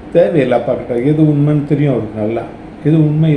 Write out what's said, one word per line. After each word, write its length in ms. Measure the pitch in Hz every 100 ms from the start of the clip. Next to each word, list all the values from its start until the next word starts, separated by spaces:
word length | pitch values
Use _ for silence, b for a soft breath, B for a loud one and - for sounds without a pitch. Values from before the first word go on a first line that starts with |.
| - 165
தேவையில்லை. 420 | 190 170 123 120
அப்பா 160 | - 123
கிட்ட 140 | 117 120 135
எது 100 | 151 156
உண்மைன்னு 380 | 147 147 151 143
தெரியும் 220 | 143 147
அவருக்கு 280 | 147 107 107
நல்லா, 200 | 107 117 - - - - 151
எது 80 | 160 151
உண்மை 220 | 151 160